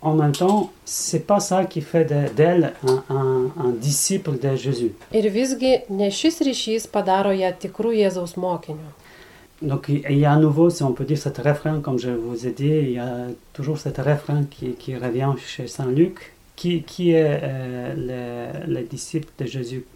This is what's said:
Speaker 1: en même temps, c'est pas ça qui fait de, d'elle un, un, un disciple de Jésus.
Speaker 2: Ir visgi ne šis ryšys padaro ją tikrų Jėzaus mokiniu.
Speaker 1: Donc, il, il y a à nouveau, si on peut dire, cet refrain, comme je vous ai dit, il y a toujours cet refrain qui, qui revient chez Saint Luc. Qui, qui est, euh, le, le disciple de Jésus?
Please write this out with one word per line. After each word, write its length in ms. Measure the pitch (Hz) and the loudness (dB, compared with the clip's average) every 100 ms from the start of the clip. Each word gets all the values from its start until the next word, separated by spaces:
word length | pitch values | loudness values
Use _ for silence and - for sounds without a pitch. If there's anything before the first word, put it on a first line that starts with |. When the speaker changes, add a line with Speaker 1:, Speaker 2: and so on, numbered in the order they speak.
Speaker 1:
en 120 | 156 | 0
même 180 | 156 147 | 2 2
temps, 380 | 143 180 208 185 - | 2 4 4 0 -6
c'est 420 | - - - 156 - | -10 -8 -4 -2 2
pas 140 | 202 | 2
ça 240 | 202 185 | 2 0
qui 160 | 180 156 | 0 -4
fait 220 | 147 170 | 0 2
de, 280 | 156 147 143 | 2 2 0
d'elle 400 | 107 165 180 151 - 131 | 4 4 6 2 0 2
un, 160 | 131 - | 2 0
un, 400 | 135 131 131 127 165 | 0 2 2 0 0
un 120 | 127 | -2
disciple 680 | 117 143 143 - 196 156 131 | 0 -2 0 0 -2 -2 -2
de 160 | 139 131 | 0 0
Jésus. 360 | 127 120 113 - - | 0 0 -2 -4 -2
Speaker 2:
Ir 140 | 226 208 | 0 2
visgi 400 | 208 262 247 262 254 - | 2 0 0 2 2 0
ne 180 | 196 202 | 0 0
šis 240 | 196 320 320 277 | 2 0 2 0
ryšys 400 | 247 220 220 214 | 0 -2 -4 -2
padaro 440 | 208 190 190 196 | -2 2 2 2
ją 160 | 190 185 | 2 0
tikrų 380 | 180 190 - 226 220 | -2 -8 -4 0 2
Jėzaus 380 | 196 185 175 180 | 2 0 -6 -4
mokiniu. 540 | 180 170 - 151 156 - - - - - - _ | -2 -4 -6 -12 -14 -20 -20 -20 -20 -20 -20 _
Speaker 1:
Donc, 280 | 151 139 - | -4 -2 0
il, 120 | 147 147 | -2 2
il 100 | 143 | 4
y 60 | |
a 80 | 147 | 6
à 40 | 151 | 6
nouveau, 340 | 156 147 170 | 6 6 4
si 120 | 170 | 4
on 80 | 139 | 0
peut 120 | 123 | 0
dire, 140 | 127 147 | -2 -2
cet 180 | 135 - | -2 -2
refrain, 420 | 147 143 156 156 | 0 0 -2 -2
comme 180 | 143 123 | -2 -2
je 120 | 123 | -2
vous 360 | 120 117 117 123 | -4 -4 -6 -6
ai 60 | |
dit, 160 | 110 143 | -2 0
il 220 | 156 135 | 2 0
y 60 | 123 | -2
a 280 | 123 120 123 117 _ | -6 -6 -8 -12 _
toujours 260 | - 139 147 | -8 -6 -4
cet 200 | 135 - | -6 -2
refrain 460 | 135 147 - 147 143 | 0 0 0 -2 -2
qui, 240 | - 127 | -6 -8
qui 240 | 123 - 131 | -8 -8 -6
revient 380 | 123 120 139 127 | -4 -2 -2 -2
chez 220 | - - 123 | -6 -12 -10
Saint 240 | - 127 | -6 0
Luc. 420 | 135 190 - - - _ - | 2 2 0 -18 -20 _ -6
Qui, 200 | 175 170 | -2 -2
qui 260 | 151 - 175 | -4 -2 4
est, 300 | 165 151 143 | 4 4 2
euh, 1200 | 139 131 127 123 123 135 127 127 120 120 120 147 160 | -2 -6 -6 -8 -8 -6 -6 -6 -8 -8 -10 -8 -6
le, 60 | |
le 80 | - | -4
disciple 420 | - 135 - 160 151 - | -6 -10 -8 -8 -8 -8
de 100 | 135 | -8
Jésus? 380 | 135 117 131 - | -6 -8 -8 -12